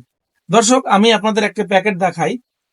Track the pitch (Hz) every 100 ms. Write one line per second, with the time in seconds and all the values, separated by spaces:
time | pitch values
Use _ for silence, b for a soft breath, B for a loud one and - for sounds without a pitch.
0 | - _ _ _ - 208 220 254 - 196
1 | 233 208 214 208 202 214 180 190 202 180
2 | 185 170 160 240 _ _ _